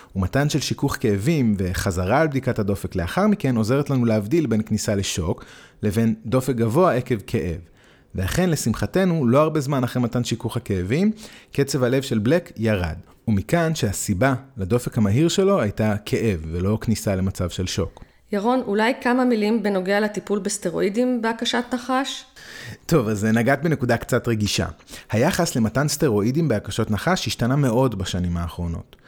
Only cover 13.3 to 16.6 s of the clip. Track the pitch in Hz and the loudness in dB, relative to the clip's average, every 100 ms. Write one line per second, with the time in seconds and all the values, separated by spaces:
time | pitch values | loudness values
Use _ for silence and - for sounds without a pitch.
13.3 | 101 - 170 160 160 113 98 - 92 131 | 0 2 0 2 0 -2 -2 -2 2 2
14.3 | 131 - - 90 120 - 120 104 113 165 | 2 -4 -8 -2 0 0 0 2 4 2
15.3 | - 190 196 107 - 107 107 - 117 110 | 4 2 4 0 0 0 0 -2 0 0
16.3 | 87 80 85 | 0 -2 -2